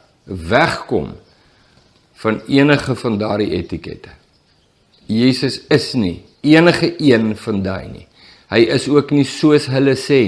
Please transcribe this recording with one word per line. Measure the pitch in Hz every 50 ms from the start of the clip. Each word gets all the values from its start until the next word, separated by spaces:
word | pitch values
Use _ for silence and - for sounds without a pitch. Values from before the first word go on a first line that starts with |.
| _ _ _ _ _
wegkom | - 95 87 80 82 110 135 165 160 - - - - 127 90 71 - - - - _ _ _ _ _ _ _ _ _ _ _ _ _ _ _ _ _ _
van | - - 113 107 - -
enige | - 135 135 143 147 147 135 - - 120
van | - - 120 107 101
daardie | 107 107 101 104 104 -
etikette. | - 90 85 - 90 80 - - - - - - - - _ _ _ _ _ _ _ _ _ _ _ _ _ _ _ _ _
Jesus | - 107 113 123 131 127 - 139 131 - - - -
is | - 143 - - -
nie | 123 104 90 85 - - _ _ _
enige | - 147 156 160 175 175 - - 165 147 - -
een | 151 143 120 110 110 110 107
van | - - 113 104 98 95
daai | 92 92 90 - -
nie. | - - - _ _ _ - - - _ _ -
Hy | 190 180
is | 170 170 143 127 - 143
ook | 147 143 139 -
nie | 147 143 131
soos | 131 - - - 151 147 147 - 127
hulle | 127 135 139 139 131 131
sê | - - 147 135 113